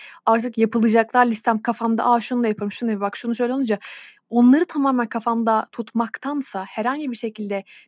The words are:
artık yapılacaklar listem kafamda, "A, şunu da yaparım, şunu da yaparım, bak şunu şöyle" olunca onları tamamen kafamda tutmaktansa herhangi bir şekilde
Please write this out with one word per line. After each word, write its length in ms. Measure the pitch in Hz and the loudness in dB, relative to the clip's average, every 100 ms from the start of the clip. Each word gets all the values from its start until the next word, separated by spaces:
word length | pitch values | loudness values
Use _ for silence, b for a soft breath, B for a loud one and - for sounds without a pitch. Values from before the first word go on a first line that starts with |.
| B B - | B B 0
artık 320 | 226 240 226 | 0 0 -2
yapılacaklar 680 | 220 233 226 226 226 247 247 | 0 2 4 4 4 2 2
listem 360 | 220 - 220 | 0 -2 -2
kafamda, 440 | 220 220 226 226 247 | -2 -2 -2 0 2
"A, 140 | 240 | 2
şunu 240 | 220 247 | 0 -2
da 40 | 233 | -2
yaparım, 240 | 214 208 | -2 -6
şunu 160 | - 233 | -6 -4
da 40 | |
yaparım, 140 | 208 202 | -4 -6
bak 80 | - | -6
şunu 180 | 233 | -6
şöyle" 200 | 233 240 | -2 -2
olunca 240 | 262 247 202 B B B B - | -2 -2 -4 B B B B -2
onları 360 | 233 247 285 339 | 4 6 6 4
tamamen 400 | 302 269 254 233 | 0 0 0 -2
kafamda 580 | 233 233 226 226 220 - | -2 -2 0 2 0 0
tutmaktansa 920 | - 220 226 226 - 277 294 262 190 | -8 -4 -2 -4 -6 -6 -6 -6 -8
herhangi 460 | 190 - 220 285 294 | -8 -4 -4 -4 -6
bir 60 | 233 | -6
şekilde 480 | 226 220 202 196 196 B | -8 -8 -6 -6 -8 B